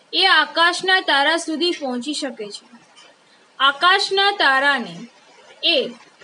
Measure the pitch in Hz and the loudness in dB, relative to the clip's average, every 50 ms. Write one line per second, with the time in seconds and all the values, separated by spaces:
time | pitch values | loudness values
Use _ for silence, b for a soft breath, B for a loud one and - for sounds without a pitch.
0 | _ _ - 330 370 381 349 311 294 294 - 320 330 349 339 - - 381 381 370 | _ _ -4 0 2 2 4 2 2 0 0 0 2 2 0 -2 0 0 0 0
1 | 370 330 294 277 285 302 330 330 320 320 320 262 330 349 320 - 294 254 247 247 | 2 0 0 0 2 0 0 -2 -2 -6 -6 -4 -2 -4 -4 -4 -6 -6 -6 -6
2 | 233 294 294 - 302 262 240 220 214 208 202 - - _ 240 233 _ _ _ - | -6 -8 -8 -6 -8 -10 -10 -10 -14 -14 -14 -18 -20 _ -20 -20 _ _ _ -20
3 | - - _ _ _ _ _ _ _ _ _ - 269 277 277 277 349 359 381 403 | -20 -20 _ _ _ _ _ _ _ _ _ 0 2 2 2 4 4 4 4 4
4 | 392 - 392 381 392 403 403 403 339 277 269 262 277 285 277 254 220 180 170 180 | 2 0 0 2 2 2 2 2 2 2 2 2 2 2 0 0 -4 -8 -12 -14
5 | 240 233 _ _ _ _ - - - - - - - 330 339 269 220 240 240 - | -16 -18 _ _ _ _ -20 -20 -20 -20 -12 -6 -2 0 0 0 -2 -4 -8 -16
6 | - - _ - | -20 -20 _ -8